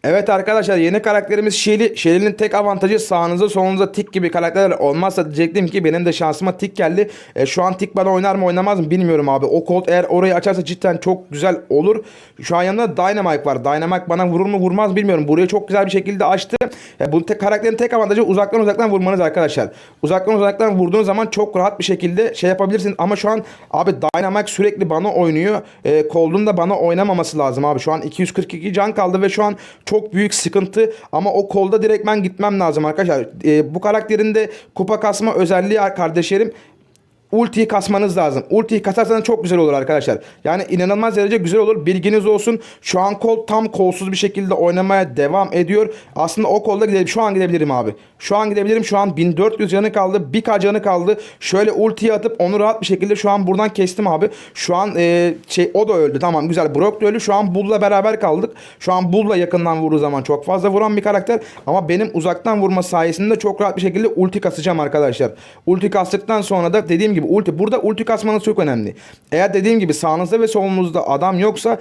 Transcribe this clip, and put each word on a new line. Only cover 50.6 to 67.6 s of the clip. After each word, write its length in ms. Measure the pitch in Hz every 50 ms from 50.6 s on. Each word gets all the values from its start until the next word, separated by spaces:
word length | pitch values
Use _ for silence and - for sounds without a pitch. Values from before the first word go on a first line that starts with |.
| 185 202 208 214
kaldı. 360 | 196 202 185 175 175 190 214 208 - - - _
Şöyle 320 | - - 185 190 208 214
ultiyi 420 | - - 214 220 220 - 208 226 220
atıp 280 | 208 - 226 226 -
onu 180 | 175 180 202 208
rahat 220 | 208 220 226 220
bir 40 | 196
şekilde 300 | 165 190 - 185 202 208
şu 140 | 202 208 202
an 180 | 196 202 190
buradan 220 | 180 190 190 214 214
kestim 380 | - - 190 180 185 - 214
abi. 220 | 190 160 156 190 214 - - - - _
Şu 220 | - - - 175
an, 180 | 180 196 214 180
e, 360 | 175 170 170 175 175 175 175 160 - -
şey, 240 | - - - 175 175 -
o 140 | 196 214
da 60 | 214 208
öldü. 260 | 170 156 143 - 135
Tamam, 280 | 170 175 165 156 147
güzel. 280 | 165 170 175 165 151 135
Brock 260 | 147 175 214 208 214
da 40 | 220
öldü. 140 | 208 214 233
Şu 140 | 214 208 196
an 220 | 202 214 190 175
Bull'la 260 | 196 202 196 220 208
beraber 380 | 208 240 208 196 196 220 220 214
kaldık. 320 | 214 175 156 175 202 226 - - - - - _
Şu 140 | - 180 185
an 200 | 185 185 170 180
Bull'la 240 | 214 220 208 208
yakından 440 | 180 175 175 180 175 170 170 165 160
vurduğu 160 | 160 156 156
zaman 260 | 151 147 147 143 139 131
çok 220 | 151 147 147 -
fazla 240 | 175 185 190 170 202
vuran 280 | 190 208 220 214 208
bir 40 | 208
karakter. 380 | 202 208 202 196 190 - 233 220 226 - - - -
Ama 220 | - 160 190 175 151
benim 220 | 175 185 220 214 214
uzaktan 480 | 175 156 180 175 - - 233 220 208
vurma 220 | 196 190 185 185 180
sayesinde 520 | - 185 170 165 170 160 170 196 214 226
çok 260 | 220 214 208 196 -
rahat 160 | 208 196 -
bir 40 | 185
şekilde 260 | 180 190 170 196 220
ulti 340 | 208 - - 185 185 185 208
kasacağım 380 | - 180 - - 151 185 170 160
arkadaşlar. 520 | 147 139 151 151 147 131 117 - 135 110 - - - - - - _
Ulti 240 | - 180 185 190 202
kastıktan 520 | 196 202 180 185 196 196 208 - 220 214
sonra 320 | 196 - 196 185 170 170 180
da 160 | 214 - 160
dediğim 240 | 175 165 208 214 208
gibi 60 | 165
ulti. 400 | 147 - 180 208 208 175 147
Burada 200 | 156